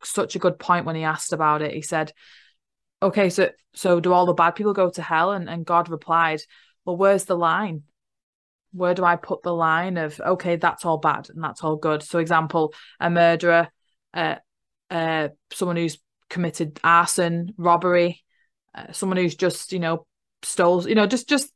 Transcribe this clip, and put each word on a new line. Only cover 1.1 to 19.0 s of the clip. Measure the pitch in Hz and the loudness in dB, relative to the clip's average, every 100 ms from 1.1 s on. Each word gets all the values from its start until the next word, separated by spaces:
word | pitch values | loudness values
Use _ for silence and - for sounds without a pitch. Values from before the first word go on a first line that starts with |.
| 156 - | -4 -6
about | 160 156 151 | -2 0 0
it. | 151 | -4
He | 156 | -8
said, | 147 160 156 - - - _ _ _ _ _ - | -6 -4 -4 -10 -20 -20 _ _ _ _ _ -4
"Okay, | 196 208 190 | -2 2 0
so, | 185 185 - _ | 2 -2 -4 _
so | - 190 175 | -4 2 2
do | 180 | 4
all | 180 180 | 4 4
the | |
bad | 165 170 | 2 2
people | 170 208 | 0 -2
go | 196 180 | 2 0
to | 180 | -2
hell?" | 156 160 180 | -2 0 0
And, | 202 165 | -2 -6
and | 170 160 | -8 0
God | 170 170 | 0 0
replied, | 156 - 165 165 156 - _ _ _ - | -4 -2 0 2 -2 -8 _ _ _ -6
"Well, | 175 | 2
where's | 196 196 190 | 4 4 0
the | 175 | 0
line? | 170 170 208 156 - _ _ _ _ _ _ _ _ | 0 0 -2 -8 -14 _ _ _ _ _ _ _ _
Where | 180 180 | -2 0
do | 180 | 2
I | 175 170 | 2 2
put | - - | -2 -6
the | 175 | -4
line | 170 160 160 185 175 | 0 2 0 -2 -4
of, | 151 147 | -6 -4
okay, | 170 180 180 170 | -2 -2 0 0
that's | 185 - 175 | 0 0 -2
all | 156 | 0
bad | 151 139 - | 0 -2 -6
and | 160 | -10
that's | 156 - | -10 -6
all | 160 151 | -4 -2
good?" | 156 151 | -2 -2
So | - 170 | -2 -2
example, | 165 165 156 170 156 - - - | 2 0 2 0 -2 -4 -20 -6
a | 175 | 0
murderer, | 170 170 170 175 170 165 _ _ _ _ | 4 4 4 4 4 2 _ _ _ _
uh, | 170 160 - _ _ _ _ - | -6 -6 -6 _ _ _ _ -8
uh, | 170 160 160 147 - - | -4 -2 -2 -4 -8 -14
someone | - 180 170 | -6 -4 -2
who's | 165 - _ _ - | -4 -6 _ _ -12
committed | 180 170 - 151 - | -6 -4 -4 -8 -2
arson, | 165 170 170 - 170 170 175 196 | 4 4 4 0 0 -2 -6 -2
robbery, | 170 170 180 175 175 - _ _ _ _ _ | 2 4 4 2 2 -2 _ _ _ _ _
uh, | - - | -20 -16
someone | - | -6